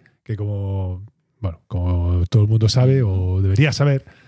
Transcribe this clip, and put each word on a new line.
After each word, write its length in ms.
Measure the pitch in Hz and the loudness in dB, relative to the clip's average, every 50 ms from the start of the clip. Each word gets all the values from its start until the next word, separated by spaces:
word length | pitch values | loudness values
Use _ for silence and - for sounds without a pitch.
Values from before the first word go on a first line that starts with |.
| _ _ _ _ _ | _ _ _ _ _
que 100 | - 110 | -10 -8
como, 720 | 98 104 101 104 98 98 98 98 98 95 92 90 92 101 107 _ _ _ _ _ - | -6 -6 -6 -6 -6 -4 -4 -4 -4 -4 -6 -6 -10 -12 -18 _ _ _ _ _ -10
bueno, 220 | 107 90 82 - _ - | -8 -8 -8 -10 _ -8
como 560 | 90 90 87 90 90 87 87 87 87 87 87 - | -6 -4 -2 0 0 0 0 0 0 0 0 2
todo 140 | - 110 | 2 2
el 60 | 104 107 | 4 4
mundo 200 | 113 110 110 101 | 2 2 2 2
sabe 360 | - 127 123 131 135 135 120 | 2 2 2 4 2 2 2
o 360 | 98 92 92 92 92 92 95 | 0 0 -2 -2 0 0 0
debería 320 | 95 95 98 98 151 143 | 0 0 2 2 2 2
saber, 320 | 107 - 143 143 139 135 - - - _ _ | 2 0 0 0 0 -2 -4 -10 -20 _ _